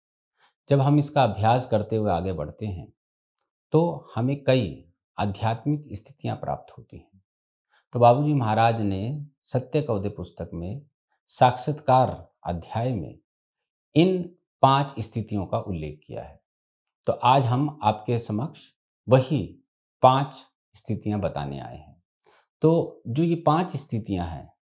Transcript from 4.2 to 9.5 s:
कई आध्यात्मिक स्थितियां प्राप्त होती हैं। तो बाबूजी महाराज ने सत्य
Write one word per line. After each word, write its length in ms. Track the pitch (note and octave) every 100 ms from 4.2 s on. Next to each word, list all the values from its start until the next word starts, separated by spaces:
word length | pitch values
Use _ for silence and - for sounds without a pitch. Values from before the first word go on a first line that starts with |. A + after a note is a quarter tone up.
| B2 C#3+
कई 400 | - C3 F#2 C2+ - _ _ -
आध्यात्मिक 680 | G#2 F#2+ A2+ A#2+ D3 D3+ C3+
स्थितियां 440 | G#2 - _ A#2 -
प्राप्त 400 | - C2+ - -
होती 180 | - E2+
हैं। 260 | - G2 _ _ _ _ _ _ _
तो 40 | B2
बाबूजी 360 | A#2+ B2+ D3+
महाराज 460 | C#3+ A2 A2 A#2 A2+
ने 440 | G2+ F#2+ A2 D3 D3 _
सत्य 360 | -